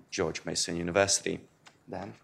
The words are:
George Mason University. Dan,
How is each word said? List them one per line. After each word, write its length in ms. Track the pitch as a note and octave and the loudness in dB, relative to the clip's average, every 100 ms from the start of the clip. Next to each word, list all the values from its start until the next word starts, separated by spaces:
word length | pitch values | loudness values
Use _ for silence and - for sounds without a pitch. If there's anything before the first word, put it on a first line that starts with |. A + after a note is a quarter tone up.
| - | -6
George 340 | - E2 D#2 | -2 -2 -2
Mason 320 | E2 E2 - E2+ | -4 -4 -2 -2
University. 640 | F2 F#2 G2 - F2+ F2 - _ - - - | 2 4 4 4 0 -4 -8 _ -20 -20 -12
Dan, 240 | F#2+ G2+ A2+ | -10 -10 -14